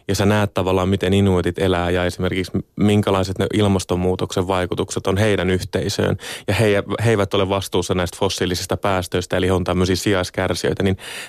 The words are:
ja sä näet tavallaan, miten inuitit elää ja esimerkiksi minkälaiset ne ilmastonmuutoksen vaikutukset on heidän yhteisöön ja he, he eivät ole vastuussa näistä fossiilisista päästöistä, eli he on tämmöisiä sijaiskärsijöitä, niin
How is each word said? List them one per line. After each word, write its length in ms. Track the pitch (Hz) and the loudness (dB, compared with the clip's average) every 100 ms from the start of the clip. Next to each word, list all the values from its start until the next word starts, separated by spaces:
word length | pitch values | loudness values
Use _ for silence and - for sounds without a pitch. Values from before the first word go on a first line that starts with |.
| - | -4
ja 80 | 101 | 0
sä 100 | 101 | 2
näet 280 | 107 101 | 2 0
tavallaan, 360 | - 92 92 92 | 0 0 2 2
miten 240 | 98 92 | 0 2
inuitit 460 | 98 98 90 87 85 | 2 4 2 0 0
elää 300 | 95 87 87 | 0 2 2
ja 160 | 90 90 | 0 0
esimerkiksi 460 | - 90 92 90 98 - - | -2 -4 -2 -4 -4 -6 0
minkälaiset 640 | 104 104 104 98 92 92 | 2 4 2 2 0 -2
ne 80 | 98 | -2
ilmastonmuutoksen 920 | 107 104 95 - 90 92 92 92 - 90 | 2 2 2 0 0 0 0 -2 -2 0
vaikutukset 600 | 92 90 - - - 98 | 0 0 -2 -4 -4 -2
on 100 | 95 | 0
heidän 320 | 110 95 90 | 2 2 0
yhteisöön 680 | 92 - - 92 - 95 98 - - - | 0 -2 -4 -4 -2 -2 -2 -6 -10 -4
ja 60 | |
he, 300 | 101 110 101 95 98 110 | 0 2 2 0 -2 2
he 40 | |
eivät 240 | 107 98 | 2 2
ole 160 | 101 92 | 0 0
vastuussa 440 | 98 - 98 87 92 | 0 -2 -2 0 0
näistä 220 | 87 - | -2 -2
fossiilisista 580 | 98 - 90 87 - 92 | -2 0 -2 -2 -4 -2
päästöistä, 600 | 101 95 90 92 90 92 | 0 -2 -2 -4 -2 0
eli 100 | 90 | 2
he 60 | |
on 100 | 92 | 0
tämmöisiä 320 | 87 90 90 90 | 0 0 2 0
sijaiskärsijöitä, 880 | - 95 90 - 92 90 - - | 2 0 -2 -4 -4 -2 -2 0
niin 140 | 95 95 - - | 0 -2 -6 -14